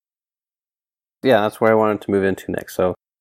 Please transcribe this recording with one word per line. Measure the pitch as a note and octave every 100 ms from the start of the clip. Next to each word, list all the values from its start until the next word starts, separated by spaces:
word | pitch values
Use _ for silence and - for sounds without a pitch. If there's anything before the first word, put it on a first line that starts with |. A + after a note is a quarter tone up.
| _ _ _ _ _ _ _ _ _ _ _ _ C3
Yeah, | A2+
that's | G#2 -
where | A2+
I | A2
wanted | G#2+ G2+
to | -
move | G2
into | F#2+ F#2 -
next. | F2+ - -
So | F#2 F2+ _ _